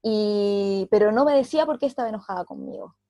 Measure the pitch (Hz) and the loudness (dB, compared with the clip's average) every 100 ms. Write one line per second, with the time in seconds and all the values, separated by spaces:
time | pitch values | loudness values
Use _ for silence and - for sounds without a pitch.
0 | 220 214 208 208 202 202 196 196 190 214 | 0 0 0 0 0 0 0 -2 0 4
1 | 208 220 285 285 254 311 311 302 277 269 | 4 4 4 2 2 0 0 0 -4 -2
2 | 233 214 - 185 175 - - - 175 _ | -6 -6 -8 -8 -8 -12 -12 -12 -16 _